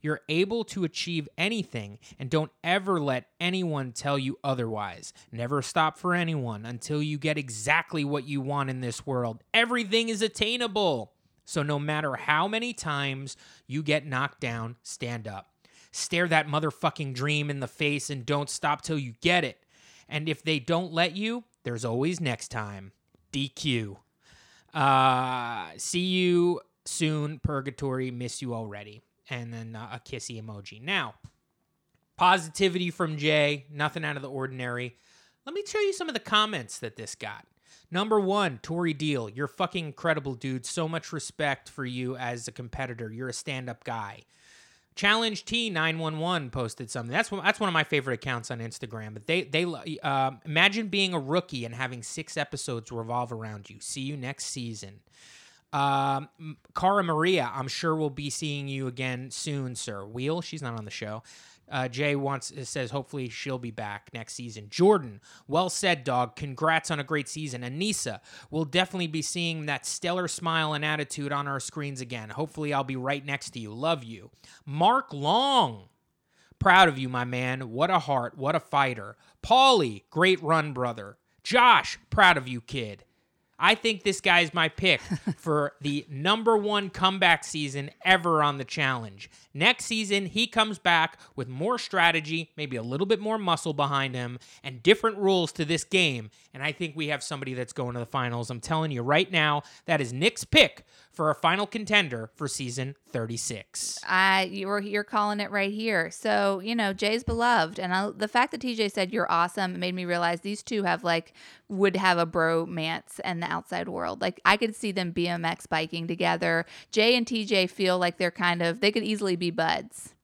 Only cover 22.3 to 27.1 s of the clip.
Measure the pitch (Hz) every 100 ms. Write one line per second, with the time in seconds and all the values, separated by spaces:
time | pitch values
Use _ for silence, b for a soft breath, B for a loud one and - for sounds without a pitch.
22.3 | 120 - 117 104 101 98 _ _ _ _
23.3 | 139 135 - 151 120 107 98 _ _ b
24.3 | b b b b 160 135 135 131 127 127
25.3 | 127 120 113 82 - - 175 185 185 180
26.3 | 175 175 175 - _ - - 156